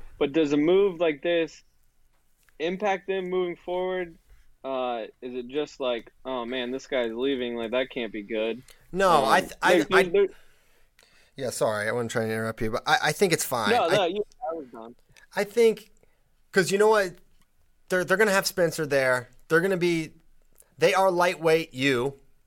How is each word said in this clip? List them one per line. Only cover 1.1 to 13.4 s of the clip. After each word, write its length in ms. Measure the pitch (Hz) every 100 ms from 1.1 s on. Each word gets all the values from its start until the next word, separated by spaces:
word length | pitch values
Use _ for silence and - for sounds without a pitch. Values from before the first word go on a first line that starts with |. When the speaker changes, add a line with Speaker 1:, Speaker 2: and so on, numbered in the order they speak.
| 147
Speaker 1:
this 420 | 170 170 160 - _ _ _ _ _ _ _ _ _ -
impact 480 | 160 185 202 196 190
them 220 | 190 180
moving 260 | 185 180 170
forward? 640 | - 180 185 185 175 - _ - - _
Uh, 400 | 135 131 127 120 107 -
is 120 | 127
it 140 | 127 120
just 320 | 139 147 -
like, 320 | 127 117 - - 131
"Oh, 180 | 131 117
man, 260 | 131 123
this 140 | 131 -
guy's 260 | 123 120
leaving. 420 | 113 135 135 120 117
Like, 160 | 113
that 180 | 123 131
can't 220 | 131 117
be 100 | 107
good." 380 | 101 110 110 117 - - -
Speaker 2:
No, 180 | 180 190
Speaker 1:
Um, 160 | 160 135
Speaker 2:
I 100 | 170
th-, 140 | - -
I, 240 | 180 180 147
Speaker 1:
like, 180 | 185 185
Speaker 2:
I, 20 |
Speaker 1:
they're 180 | 196 196 - - _ _ _ _ _ _ _ _ -
Speaker 2:
yeah, 120 | 127
sorry, 360 | - 135 107 104
I 60 |
wasn't 180 | 117 117
trying 160 | 120 110
to 60 |
interrupt 280 | 110 113 110
you, 80 | 110
but 120 | 113 -
I, 120 | 151
I 80 | 151
think 180 | 151 196
it's 140 | -